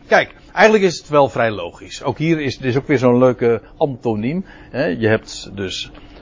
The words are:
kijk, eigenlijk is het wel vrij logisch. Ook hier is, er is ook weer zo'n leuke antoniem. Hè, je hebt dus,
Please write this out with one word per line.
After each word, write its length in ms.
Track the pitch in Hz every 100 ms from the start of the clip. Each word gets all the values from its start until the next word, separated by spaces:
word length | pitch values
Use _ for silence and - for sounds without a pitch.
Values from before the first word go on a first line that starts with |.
| -
kijk, 280 | 202 139 - -
eigenlijk 320 | - 214 220 190
is 120 | -
het 120 | -
wel 200 | 147 135
vrij 220 | 131 117
logisch. 520 | 101 85 - 90 -
Ook 140 | 139 120
hier 220 | 156 160
is, 200 | 139 -
er 60 | 131
is 120 | 123
ook 100 | 135
weer 100 | 135
zo'n 200 | 123 123
leuke 440 | 127 120 120 113 - -
antoniem. 680 | 156 123 123 107 117 175 - - -
Hè, 140 | - 151
je 220 | 87 110
hebt 440 | 110 - - -
dus, 380 | 98 95 - - - - -